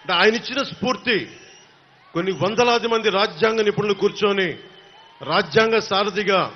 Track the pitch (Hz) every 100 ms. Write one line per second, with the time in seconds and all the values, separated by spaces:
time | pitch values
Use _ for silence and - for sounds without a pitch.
0 | - 175 202 226 - 247 - - 247 254
1 | - 202 110 - - - - _ _ _
2 | - 165 185 170 180 226 240 233 226 226
3 | 208 190 214 160 220 226 208 202 208 202
4 | 208 - 208 196 180 117 - - - -
5 | - - 127 175 175 175 226 220 - 196
6 | 208 190 202 190 131